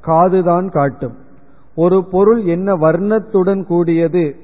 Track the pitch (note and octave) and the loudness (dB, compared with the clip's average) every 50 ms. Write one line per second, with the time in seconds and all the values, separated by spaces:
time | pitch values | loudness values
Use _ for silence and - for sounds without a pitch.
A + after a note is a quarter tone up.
0 | - D#3+ D#3+ D#3+ F3 F#3 F3+ F#3+ F3 F3 E3+ F3 F#3 F#3+ F3+ D#3 C#3+ C#3 B2+ - | -2 0 2 2 2 2 2 0 2 2 0 0 -2 -2 -2 -2 -2 -2 -4 -6
1 | C3+ A#2+ A2+ - - - - - - - - - - - - - E3 - F#3 F#3+ | -12 -12 -12 -16 -20 -20 -20 -20 -20 -20 -20 -20 -20 -14 -4 0 0 2 2 0
2 | F3+ F#3 F3+ F#3 G3+ G#3+ A#3 A#3 G#3 F3 E3+ F3 F#3+ G3 G3 E3 D#3 D#3+ D#3+ E3+ | 0 -2 0 2 2 2 2 2 0 -2 -2 -2 -2 -2 -2 2 2 0 2 0
3 | G3 G#3 G#3+ A3 G#3+ - - F#3+ F#3 F#3+ G3 G3 F3+ - E3+ F3 F3 E3 E3 E3 | 0 0 -2 -2 -2 -2 0 0 0 0 0 -2 -4 -2 0 0 0 0 0 0
4 | E3+ D#3+ D3+ F3+ E3 D3 C3+ - | 0 0 0 0 -2 -2 -6 -10